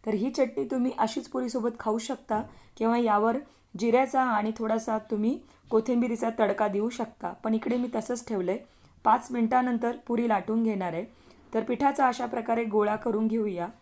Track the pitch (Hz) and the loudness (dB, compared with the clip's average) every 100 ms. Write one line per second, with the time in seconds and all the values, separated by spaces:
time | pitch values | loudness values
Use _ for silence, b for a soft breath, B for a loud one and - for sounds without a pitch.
0 | - 208 240 240 247 - 277 262 254 - | -2 -2 0 0 0 -2 -4 -2 -2 0
1 | 220 - - 262 254 240 226 226 220 220 | -2 -2 -6 -6 -4 -2 -4 -4 -4 -4
2 | 226 247 - 214 220 B B - 226 240 | -4 -8 -4 -4 -4 B B -2 0 2
3 | 233 208 220 240 294 b b 180 233 240 | 2 4 4 0 -6 b b -2 4 4
4 | 262 269 254 214 214 220 220 220 220 220 | 4 2 2 0 -2 -2 0 0 0 -4
5 | 214 214 220 339 b b - 220 226 240 | -2 0 0 -2 b b 0 0 2 2
6 | 247 226 226 226 208 202 208 202 220 240 | 2 0 -2 2 0 2 0 2 -2 -2
7 | 226 - 175 180 220 220 - 247 247 240 | -8 -6 -10 -6 -2 0 0 -2 0 -4
8 | 220 247 240 208 180 202 - b b b | -4 -6 -4 -4 -2 -4 -6 b b b
9 | 220 214 - 247 226 254 254 233 233 240 | 2 2 2 0 2 2 2 0 -2 -4
10 | - 233 240 202 185 220 226 202 180 165 | -2 0 2 0 0 0 0 0 -2 -4
11 | 220 B B B - 226 220 240 277 277 | -8 B B B -6 -4 -2 0 0 2
12 | 262 240 240 233 226 226 233 208 208 214 | 0 0 -4 -4 -2 -2 2 2 2 0
13 | 240 214 220 226 208 175 175 - | -2 0 0 0 -2 -2 -6 -10